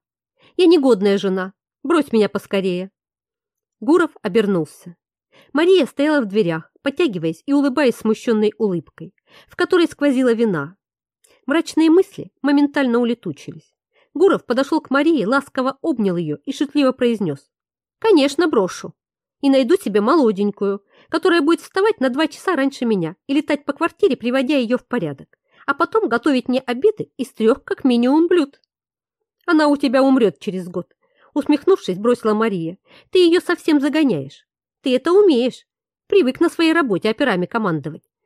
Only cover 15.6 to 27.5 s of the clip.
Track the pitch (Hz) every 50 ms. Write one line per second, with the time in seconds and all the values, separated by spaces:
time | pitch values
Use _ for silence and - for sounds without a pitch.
15.6 | 254 262 269 - - 330 285 233 208 190 175 175 170 151 147 - _ 285 262 -
16.6 | 302 277 - 294 277 262 254 - 247 240 233 196 208 156 143 - _ _ _ _
17.6 | _ _ _ _ _ _ _ _ - 453 403 302 262 285 - - 359 320 - 233
18.6 | 190 180 - - - - - _ _ _ _ _ _ _ _ _ - 277 269 269
19.6 | 269 226 349 - - 226 190 208 202 233 320 330 262 220 208 185 208 208 - -
20.6 | 202 196 196 202 - _ _ _ _ _ - - - 370 339 339 277 311 339 -
21.6 | - - _ 381 392 453 - - 262 262 240 277 320 311 - - - 381 349 269
22.6 | 277 269 269 - 262 233 214 190 165 156 175 - _ - 269 302 294 - 302 285
23.6 | - - 277 - 320 339 - _ 415 359 247 - - 247 247 269 269 254 302 269
24.6 | 240 214 247 240 - _ 240 240 175 147 143 - - - _ _ _ _ _ _
25.6 | _ - 277 - 339 - - 453 427 262 226 - - 320 269 254 - - 247 262
26.6 | - - 240 247 330 427 415 - - - _ - 254 - - - 220 220